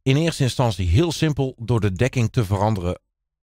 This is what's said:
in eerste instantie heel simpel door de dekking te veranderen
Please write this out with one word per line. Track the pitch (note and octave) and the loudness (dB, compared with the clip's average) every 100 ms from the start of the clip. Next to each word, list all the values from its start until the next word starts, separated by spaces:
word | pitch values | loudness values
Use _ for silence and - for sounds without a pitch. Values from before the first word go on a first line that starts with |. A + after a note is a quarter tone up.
in | - C3+ | 0 2
eerste | E3 - | 0 0
instantie | B2+ - A#2+ G2 F2 | -2 0 -2 0 2
heel | F2+ E3+ | 2 2
simpel | - D#3+ C#3 C3 - | 0 -2 0 -4 -6
door | A#2 A#2+ | -2 0
de | G2+ | 0
dekking | F#2 B2 C3 G#2+ | 0 0 0 -2
te | - G2 | 0 -2
veranderen | G2+ G#2 G#2 F2 E2+ _ _ _ _ | 0 0 0 -4 -6 _ _ _ _